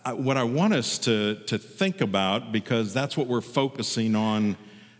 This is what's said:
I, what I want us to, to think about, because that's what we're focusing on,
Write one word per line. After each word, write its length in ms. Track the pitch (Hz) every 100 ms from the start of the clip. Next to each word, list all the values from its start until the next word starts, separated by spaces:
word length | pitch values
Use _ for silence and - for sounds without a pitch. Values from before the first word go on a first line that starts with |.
| 127
I, 60 |
what 220 | 120 131 135
I 60 |
want 320 | 120 139 208
us 240 | 160 - -
to, 360 | 123 107 104 104 -
to 100 | 107
think 440 | - - 190 180
about, 500 | 107 98 95 107 120
because 420 | 110 - 117 104
that's 240 | 123 139 -
what 120 | 123
we're 120 | 120
focusing 760 | - 143 135 127 107 120 113 107
on, 400 | 110 107 104 95 - - -